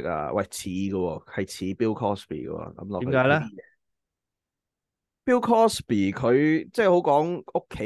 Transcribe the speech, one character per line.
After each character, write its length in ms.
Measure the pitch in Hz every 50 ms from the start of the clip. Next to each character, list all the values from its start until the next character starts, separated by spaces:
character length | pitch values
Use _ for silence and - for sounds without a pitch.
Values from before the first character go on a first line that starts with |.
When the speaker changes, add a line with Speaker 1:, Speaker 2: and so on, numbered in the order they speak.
| -
Speaker 1:
啊， 260 | 85 82 76 73 -
喂， 100 | - 104 95
似 260 | - - - - 98
㗎 200 | 90 95 98 98
喎， 320 | 98 95 90 85 78 78 -
係 240 | - - 107 95 -
似 140 | - - 92
Bill 280 | 95 95 - 117 110 104
Cosby 540 | - 120 101 101 95 - - 78 71 - -
㗎 20 |
喎， 240 | - - 80 - -
諗 120 | - - 101
落 120 | 101 -
去。 100 | 123 135
Speaker 2:
點 120 | 135 131
解 60 | 127 139
呢？ 140 | 147 160 139 107 101 92 - _ _ _ _ _ _ _ _ _ _ _ _ _ _ _ _ _ _ _ _ _ _ _ _ _ _ _ _ _ _ _ -
Speaker 1:
Bill 160 | 262 247 247
Cosby， 680 | 240 233 233 226 226 220 - - - - 113 101 95 98
佢 560 | 98 - 123 117 123 139 151 156 156 160 - -
即 100 | - 240
係 80 | 214 190
好 60 | 180
講 400 | 180 170 156 139 147 156 175 175 151
屋 280 | - - - 170 - -
企 100 | - - 110